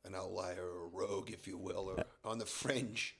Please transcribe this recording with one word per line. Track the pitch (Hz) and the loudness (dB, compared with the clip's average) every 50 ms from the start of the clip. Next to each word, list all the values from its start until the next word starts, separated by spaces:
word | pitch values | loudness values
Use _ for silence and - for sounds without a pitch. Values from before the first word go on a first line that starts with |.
| _ | _
an | 95 95 | -4 -4
outlier | 92 92 92 95 95 92 90 90 92 90 | -2 -2 -2 0 0 0 0 0 -2 -2
or | 90 87 87 85 | -2 -2 -4 -6
a | 85 | -4
rogue, | 85 - 87 - 101 98 - - | -2 0 2 2 2 0 0 -2
if | 110 - - | -6 -6 -6
you | - 95 | -6 -6
will, | - 95 98 92 98 98 95 95 | -4 -2 0 0 0 0 2 2
or | 85 - - - - - | 2 0 0 -4 -6 -2
on | 110 110 117 | 0 0 0
the | 110 | 0
fringe. | - - - - - 139 127 127 110 104 - - - - - | 0 -2 0 4 4 4 4 4 2 0 -2 -2 -2 -4 -4